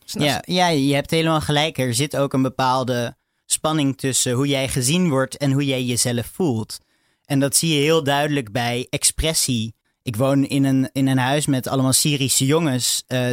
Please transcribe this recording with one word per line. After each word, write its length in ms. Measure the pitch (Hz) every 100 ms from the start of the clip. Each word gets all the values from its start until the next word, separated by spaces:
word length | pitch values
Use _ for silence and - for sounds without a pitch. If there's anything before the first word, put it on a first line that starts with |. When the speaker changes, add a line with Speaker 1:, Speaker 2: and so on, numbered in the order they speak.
| -
Speaker 1:
Snap 180 | - 147
Speaker 2:
Ja, 160 | 120 -
Speaker 1:
je? 80 |
Speaker 2:
ja, 140 | 180 180
je 260 | 151 135
hebt 180 | 139 -
helemaal 300 | 165 165 156
gelijk. 360 | - 143 160 147
Er 160 | 127
zit 240 | 117 151 139
ook 160 | 139
een 80 | 131
bepaalde 760 | 131 - 131 131 127 120 120 - _ _ -
spanning 520 | - 156 156 139 131
tussen 340 | 135 120 127
hoe 160 | 123 143
jij 200 | 135 135
gezien 420 | 139 123 175 180
wordt 280 | 131 131 -
en 140 | 143
hoe 140 | 135 143
jij 180 | 131
jezelf 420 | 127 117 123 120 110
voelt. 440 | - 175 113 107 - _ _ _ _ -
En 140 | 139
dat 160 | 139 -
zie 180 | 165 147
je 60 |
heel 220 | 147 160
duidelijk 480 | 139 143 151 143 110
bij 360 | 113 120 120 -
expressie. 840 | 95 - - 156 160 - 120 113 - _ _
Ik 140 | - 110
woon 280 | 135 139 135
in 180 | 143
een, 260 | 139 135 131
in 160 | 143 135
een 100 | 131
huis 280 | 127 147 147
met 220 | 131 -
allemaal 260 | 135 131
Syrische 520 | 123 151 143 131 - 135
jongens, 580 | 156 165 127 123 - -
eh, 200 | 127 123